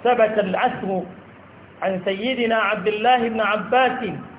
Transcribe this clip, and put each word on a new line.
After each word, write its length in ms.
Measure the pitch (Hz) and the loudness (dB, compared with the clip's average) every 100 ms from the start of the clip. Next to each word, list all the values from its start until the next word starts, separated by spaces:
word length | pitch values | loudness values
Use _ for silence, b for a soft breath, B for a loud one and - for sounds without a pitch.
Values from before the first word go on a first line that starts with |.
ثبت 360 | 240 240 214 208 | 2 4 4 2
الأثر 640 | 185 185 185 - 190 185 - - - - - - - - | 0 0 -2 -2 -4 -4 -6 -16 -20 -20 -20 -20 -20 -6
عن 200 | 190 185 185 | -4 -2 -4
سيدنا 500 | 190 233 254 226 226 | -4 -4 -2 0 2
عبد 320 | 196 208 196 | 0 0 -2
الله 420 | 214 233 254 233 | 0 2 4 2
بن 120 | 220 | 0
عباس 680 | 208 214 185 254 254 247 214 147 - | 0 -2 2 2 2 0 -6 -8 -12